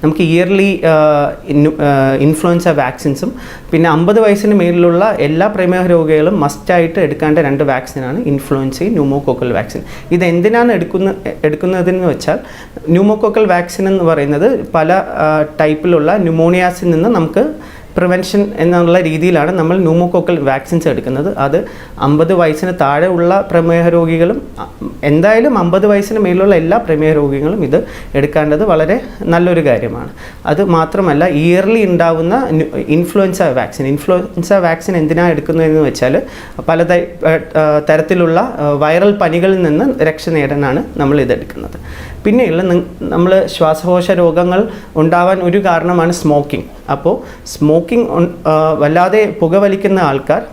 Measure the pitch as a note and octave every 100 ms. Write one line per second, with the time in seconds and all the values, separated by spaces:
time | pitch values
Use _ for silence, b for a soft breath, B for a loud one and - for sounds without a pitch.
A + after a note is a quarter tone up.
0 | D#3 D#3 E3 E3 F3 G3 G3 F#3 D#3+ D#3
1 | D3+ D3 C#3 A2+ - C#3+ D3+ D#3 D3 C#3
2 | C3+ C3+ C#3+ D#3 F3 F3 F3 D3 B2+ C3+
3 | D3 C#3 G3+ - B B B E3 E3 D#3
4 | F3 G#3 G#3+ G3+ G#3 G#3 F3 F3 F3 E3+
5 | G#3+ G3+ C#3+ D#3 G3+ G3+ F3+ F#3 F3+ E3+
6 | D#3 D#3 D#3 G3+ C#3+ - - F3+ E3 E3
7 | E3 D3+ D#3 D3+ D3 C#3 C#3+ B2+ B2+ C#3
8 | B2+ D#3+ B3 C#3 - C3+ C3+ C3 F#3 G#3
9 | C#3 C#3 C#3 B2+ B2+ A#2 A2+ B2 - B
10 | B F3 F3+ E3+ F#3+ A#3 A#3+ G3+ E3+ F3+
11 | F#3+ F#3+ - - D3+ D3+ F3+ F#3 F3 F#3
12 | F3+ E3+ - G3+ B B B - D3+ E3+
13 | G3+ G#3+ G#3+ G#3+ G#3+ F3 F3 - F#3+ G3
14 | E3 D#3 C#3+ D3 G#3 B3+ D3 E3+ D#3+ F#3
15 | F#3+ - D#3 D#3 D3+ - D#3 D3+ E3+ E3+
16 | D3+ G3+ E3+ D#3+ E3 F3+ F3+ F3 F3 D#3+
17 | G3+ G#3+ D#3+ - C#4+ D#4 B B B -
18 | F3+ F3+ F#3 G3+ G3+ - E3 F3 E3+ F3
19 | E3 D#3 F3 E3 D#3 F#3 D#3+ F#3 E3+ E3
20 | F3 F3+ F3 E3+ C#3 C3+ - E3+ D#3+ B2
21 | A#2 C3+ E3 - C#3 D3+ - B B -
22 | C#3 D3+ E3 F#3 E3 D3+ F#3 F3+ C#3 C#3+
23 | F3+ F3 E3+ G3 G3 E3+ E3 E3+ E3+ E3+
24 | E3 E3 E3+ A#3+ - - - - - -
25 | D3 D3+ F#3+ A3+ C#4 A3+ E3+ F#3 G#3 G3+
26 | G3 A3 G3+ F3+ G3 F#3 E3 - - D#3
27 | D#3 D3+ D3 C#3 D3+ G#3 C#3 D3+ - B
28 | B C#3+ D3 D#3 D3+ D3+ G#3 D#3+ D#3 A3
29 | - - - E3+ F3 F3 C#3+ A#2 A#2 A#2
30 | - - B B - D3+ G3+ E3 D#3+ G3+
31 | F#3 C#3+ F3 D3 E3 F3+ F#3+ A3+ G3+ F3
32 | E3+ E3 E3 A#3 C4 D#3 - - - D3+
33 | F3 G#3 G3 F#3 E3+ B2+ G#2+ - C3+ C#3+
34 | - F3+ F#3+ - E3+ G3 F3 E3 - F3+
35 | D#3 D#3+ F3 D3+ D3 E3 D#3+ D#3 C#3+ C3
36 | B2+ D#3+ C4+ B B - - E3 E3+ F3
37 | F3 - D#3+ D#3+ - D#3+ D3+ D3+ D3+ D#3
38 | D#3 F3+ E3+ E3 B3 - D3 C#3+ D3+ E3
39 | G3+ G3+ F3 E3+ F#3 F#3+ F3 D3+ C4+ -
40 | D#3 D#3 - D#3+ C#3 C#3+ C#3 C3+ - -
41 | C#3 D3 B2+ - - - A1 - B B
42 | B B G#3 A#3 A3+ E3 F#3 F3 F3+ -
43 | - - F3 F#3+ - - D#3+ D#3 F3 F3+
44 | F3 F3+ F3 D#3+ F3 F#3 A3+ B B -
45 | D#3 F3 F3+ F#3+ F3+ F#3+ F#3 E3 E3+ F3+
46 | E3 F3 D#3 D3 C#3+ F2 - - - C#3
47 | E3 B3 - - - - D3+ D#3+ E3+ A#3+
48 | A#3 - E3+ - - D#3 D#3 D#3 D3 D#3+
49 | F3+ G#3+ G#3 E3 E3 F#3 G3+ F#3+ G3 F#3+
50 | D#3+ C#3 - E3 -